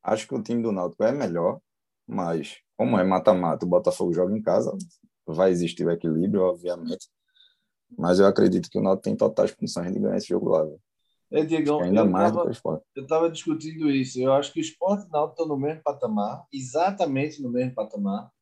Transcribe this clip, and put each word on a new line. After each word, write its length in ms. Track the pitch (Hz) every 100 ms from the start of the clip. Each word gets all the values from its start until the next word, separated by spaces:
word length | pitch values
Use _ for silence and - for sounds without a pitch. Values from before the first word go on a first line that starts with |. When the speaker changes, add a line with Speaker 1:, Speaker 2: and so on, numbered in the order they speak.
Speaker 1:
Acho 240 | - - -
que 80 |
o 80 | 131
time 200 | 107 120
do 100 | 113
Náutico 320 | 98 87 -
é 80 | 107
melhor, 480 | 143 113 85 85 - _ _ _ _ -
mas 500 | 104 85 82 71 - _ _
como 200 | 120 110
é 60 |
mata-mata, 640 | 92 92 98 92 87 73 90
o 20 |
Botafogo 440 | 87 87 - 87
joga 200 | 85 90
em 60 | 107
casa, 340 | 214 - - - - _ _ _ -
vai 240 | 80 95
existir 340 | 87 85 -
o 60 | 82
equilíbrio, 540 | 85 82 78 92 101
obviamente. 640 | 92 85 87 87 80 82 - _ _ _ _ _ _ _ _ -
Mas 220 | 85 90
eu 80 | 98
acredito 440 | 101 101 92 85
que 80 | 98
o 40 |
Náutico 220 | 101 95
tem 120 | - 107
totais 360 | 107 - 104
condições 380 | - - - 87
de 60 | 95
ganhar 180 | 101 98
esse 120 | -
jogo 200 | 95 -
lá, 140 | 80
velho. 160 | 78 - _ _ _ _ _
Speaker 2:
É, 140 | -
Diegão, 320 | 151 160 147 151
Speaker 1:
Acho 60 |
que 60 | 175
ainda 100 | 110
Speaker 2:
eu 100 | 202
Speaker 1:
mais 220 | 180 175
do 60 | -
Speaker 2:
tava, 80 | -
Speaker 1:
que 60 |
o 40 | 117
Sport. 260 | - - _
Speaker 2:
eu 120 | - 131
tava 240 | 160 165
discutindo 600 | 160 170 147 156 160 151
isso. 280 | 135 131 127
Eu 140 | 131
acho 180 | 135 143
que 100 | 160
o 20 |
Sport 400 | - - 185 202
e 60 | 202
o 20 |
Náutico 220 | 156 156 -
estão 40 | 156
no 140 | 143
mesmo 220 | 143 160
patamar, 640 | 147 139 117 107 104 143 -
exatamente 920 | 139 127 139 185 196 170 135 151 151
no 80 | 127
mesmo 240 | 123 127
patamar 560 | 123 107 107 98 101 - _